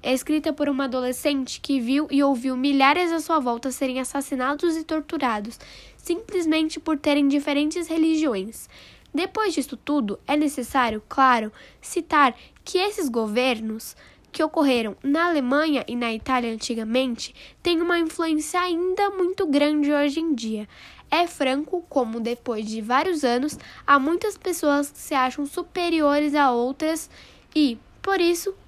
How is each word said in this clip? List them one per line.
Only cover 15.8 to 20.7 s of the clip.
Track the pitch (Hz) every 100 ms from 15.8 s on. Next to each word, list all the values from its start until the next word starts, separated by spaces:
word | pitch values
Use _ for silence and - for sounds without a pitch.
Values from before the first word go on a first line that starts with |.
| -
e | 240
na | 240
Itália | 220 - 262 233
antigamente | 220 - 226 220 240 262 233 - - - _
têm | 349 339
uma | 339 349
influência | 330 - 330 311 302 359
ainda | 359 330 359 381 403
muito | 392 359 381 359
grande | 285 294 302 285
hoje | 294 294 285
em | 330
dia. | 254 226 214 214